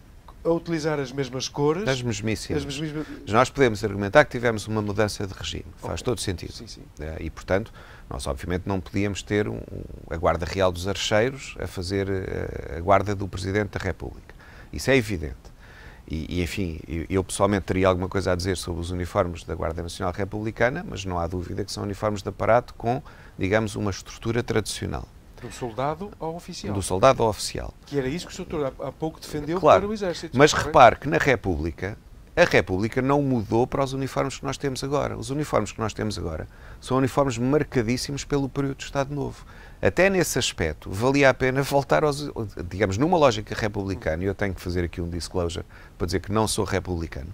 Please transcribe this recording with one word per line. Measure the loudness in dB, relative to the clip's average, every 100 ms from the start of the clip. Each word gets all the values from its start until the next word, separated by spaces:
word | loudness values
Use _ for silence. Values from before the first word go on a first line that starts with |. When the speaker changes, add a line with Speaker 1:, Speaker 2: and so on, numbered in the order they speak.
| -20 -20 -20 -4
Speaker 1:
a | 0
utilizar | 0 0 -2 0 -2
as | -2
mesmas | -4 -4 -4 -4
cores. | 0 2 2 0
Speaker 2:
As | 0
mesmíssimas. | -2 -2 -2 -2 -2 -4
Speaker 1:
As | -4
mesmíssimas. | -6 -6 -6 -8 -10
Speaker 2:
Mas | 0
nós | 4 4
podemos | 6 4 4
argumentar | -2 -2 4 6 6
que |
tivemos | 4 0 0 -2
uma | -2
mudança | 0 2 0 0 -8
de |
regime. | -8 -8 -8 -10 -12
Faz | -8 -4
Speaker 1:
Ok. | -2
Speaker 2:
todo | -2
sentido. | -2 -4 -6
Speaker 1:
Sim, | -12 -14
sim. | -16 -16 -12
Speaker 2:
Eh, | -10 -8 -8
e, |
portanto, | -8 0 0 0 -12 -20 -18 -12
nós | -8 -6
obviamente | -6 -4 -4 -2
não | -4
podíamos | -2 -2 -2 -4
ter | -2 0 0
um, | -4
um, | -8 -12 -12 -12 -8
a | 0
Guarda | 2 2 0
Real | 2 2
dos | 2 -4
Archeiros | -2 2 2 2 -2 -12 -8
a | -8
fazer, | -6 -4 -2 0
eh, | -2 -4 -4 -6 -6 -8 -2
a |
guarda | 4 4 4
do | -2 -4
Presidente | -6 -2 0 0 -2
da |
República. | -4 -6 -8 -12 -18 -20 -20 -20 -12
Isso | -4 4
é | 4
evidente. | 4 -4 -6 -10 -16 -20 -20 -20 -20 -18 -8
E, | -6 -4 -2
e, |
enfim, | -2 -2 -4 -6 -6
eu, | -6 -2
eu | 0
pessoalmente | 0 2 4 4 2
teria | 2 4
alguma | 4 0
coisa | -2 0
a | 0
dizer | 0 -2
sobre | -4 -6
os | -4
uniformes | -6 -2 0 0 -2
da | -8
Guarda | -6 -4 -4
Nacional | -8 -4 -4
Republicana, | -2 -4 -4 -6 0 0 0 -8
mas | -8 -4
não | -2
há | -2
dúvida | -4 -6 -6
que | -6
são | -6
uniformes | -6 -2 -2 -4
de | -6
aparato | -2 4 4 2
com, | -6 -4 -4 -6 -20 -16 -6
digamos, | 0 2 0 -2
uma | -4
estrutura | -4 -10 -8 -4 -2
tradicional. | 0 0 -2 -4 -6 -6 -10 -16 -20 -16
Speaker 1:
Do | -14
soldado | -10 -8 -4 -4 -4 -8 -10
ao | -10 -10
oficial. | -12 -10 -6
Speaker 2:
Do | -4
soldado | -2 4 4 6
ao | 2
oficial. | 0 -6 -8 -10 -12 -6
Speaker 1:
Que | -4
era | -2
isso | -4 -8
que |
o | -12
senhor | -8 -4 -4
há, | -6 -10
há |
pouco | -6 -8 -8
defendeu | -10 -8 -4 4
Speaker 2:
Claro. | 8 8
Speaker 1:
para | 6
o |
exército. | -2 -4 -6 0 6
Speaker 2:
Mas | 6
Speaker 1:
não | 6
é? |
Speaker 2:
repare | 4 10 10 10
que | 2
na | 2
República, | 4 2 2 -2 -2 -4 -6 -8 -14 -20 -2 2
a |
República | 6 6 4 0 0 0
não | 2 2
mudou | 2 0 2 2 2
para | 0
os | -2
uniformes | -4 -4 -2 -4 -4
que |
nós | -8 -4
temos | -4 -4
agora. | -2 0 0 -4
Os | -4
uniformes | -4 0 0 0
que | -2
nós | -4
temos | -2 -4 -4
agora | -6 -6 -10 -14 -18 -12
são | -2 2
uniformes | 2 2 0 2
marcadíssimos | 2 2 2 0 0 0 -4 -6 -2
pelo | -2 0
período | -2 -4 -4
do |
Estado | -6 -4 -4
Novo. | -4 -6 -8 -18 -20 -20 -2
Até | 0 4 4
nesse | 4 2 0
aspecto, | -2 0 -2 -2 -6
valia | 0 4 6 6
a |
pena | 6 2 2
voltar | 2 2 4 4
aos, | 4 0 -6 -6 -8 -8 -6
digamos, | 0 2 2
numa | 4 6
lógica | 6 4 -2 -4
republicana, | -2 -2 -4 -2 -2 0
e | 0
eu | 0
tenho | -2
que | -2
fazer | -2 -2
aqui | -2 -2
um | -6
disclosure | -6 -4 -2 -2 -4 -10 -14 -16 -6
para | -2
dizer | -2
que | 0
não | 2 2
sou | 0 0
republicano, | -2 -2 -4 -6 -8 -12